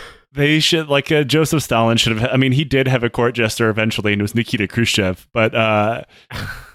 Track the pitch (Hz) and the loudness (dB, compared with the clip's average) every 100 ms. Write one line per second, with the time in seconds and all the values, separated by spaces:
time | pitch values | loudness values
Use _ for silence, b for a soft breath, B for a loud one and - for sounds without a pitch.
0 | B B _ 139 143 156 - 165 151 139 | B B _ -2 0 2 2 0 0 0
1 | - 151 131 156 156 156 - 117 113 113 | 2 0 2 2 2 0 0 2 2 2
2 | 110 110 123 131 135 131 135 135 131 127 | 0 0 0 2 2 2 2 0 2 0
3 | 117 - 120 117 110 - 113 107 110 - | -2 0 0 0 -2 0 0 2 -2 -2
4 | 104 104 101 117 110 107 98 - 117 - | -2 -2 -2 -2 -2 -2 -2 0 0 0
5 | 92 92 - 117 110 113 110 107 107 117 | -2 -4 -6 -2 0 2 0 2 0 -4
6 | - B B 104 98 B B | -10 B B -12 -12 B B